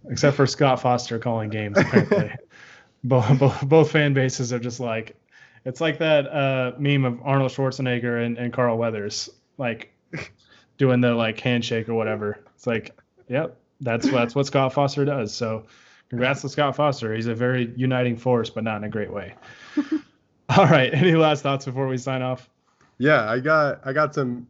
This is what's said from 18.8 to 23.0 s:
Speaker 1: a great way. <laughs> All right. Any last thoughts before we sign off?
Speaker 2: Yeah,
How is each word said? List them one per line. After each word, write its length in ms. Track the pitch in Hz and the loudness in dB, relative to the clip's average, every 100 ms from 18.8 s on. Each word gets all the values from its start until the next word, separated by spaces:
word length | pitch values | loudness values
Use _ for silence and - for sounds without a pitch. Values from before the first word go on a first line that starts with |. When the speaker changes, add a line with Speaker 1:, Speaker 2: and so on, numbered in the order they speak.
Speaker 1:
a 60 | 107 | -6
great 220 | 107 101 | -6 -6
way. 220 | 101 98 - - - - - 277 | -8 -10 -18 -20 -20 -8 -6 -4
<laughs> 600 | 302 - _ _ _ - | -6 -8 _ _ _ 0
All 160 | 143 175 | 4 6
right. 280 | 156 127 | 6 4
Any 220 | 151 180 160 | 4 4 4
last 260 | 156 147 | 4 2
thoughts 240 | 143 139 139 | -2 -4 -4
before 220 | 127 135 | -6 -4
we 100 | 131 | -4
sign 240 | 131 131 | -4 -4
off? 280 | 127 127 - _ _ _ _ | -4 -6 -10 _ _ _ _
Speaker 2:
Yeah, 320 | _ | _